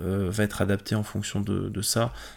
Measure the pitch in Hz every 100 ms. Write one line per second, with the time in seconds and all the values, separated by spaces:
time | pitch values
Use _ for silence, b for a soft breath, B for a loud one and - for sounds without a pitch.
0 | 92 98 92 104 104 - 98 98 - 110
1 | 104 104 104 107 101 98 98 104 - -
2 | 120 B B